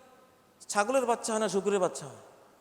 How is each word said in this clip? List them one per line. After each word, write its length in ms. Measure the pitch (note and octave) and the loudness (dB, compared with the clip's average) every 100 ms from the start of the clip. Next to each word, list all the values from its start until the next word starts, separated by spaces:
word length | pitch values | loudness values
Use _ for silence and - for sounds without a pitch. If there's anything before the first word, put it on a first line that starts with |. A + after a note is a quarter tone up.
| - - - _ _ _ - | -20 -20 -20 _ _ _ -4
ছাগলের 360 | G3+ G#3 C4+ A#3+ | 0 2 2 2
বাচ্চা 280 | A3+ A#3 | 0 0
হয় 60 | G#3+ | -2
না 100 | G#3+ | 0
শুকুরের 300 | F#3+ F#3+ G3+ | 0 0 2
বাচ্চা 260 | F3 - C#3+ | 0 -2 -12
হয়? 100 | A2+ - - - _ | -16 -20 -20 -20 _